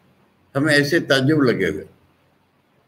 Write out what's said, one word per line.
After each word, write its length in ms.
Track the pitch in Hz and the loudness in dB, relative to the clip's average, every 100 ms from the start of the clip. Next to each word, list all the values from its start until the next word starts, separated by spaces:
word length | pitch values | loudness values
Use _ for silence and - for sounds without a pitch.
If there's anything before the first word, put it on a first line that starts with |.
| _ _ _ _ _ 139 | _ _ _ _ _ -4
हमें 180 | 156 | 0
ऐसे 260 | 143 143 170 | 2 2 -2
ताज्जुब 420 | - 135 131 156 | 0 0 2 2
लगेगा। 420 | 127 95 87 73 - _ _ _ _ _ _ _ _ _ | 0 0 -4 -6 -12 _ _ _ _ _ _ _ _ _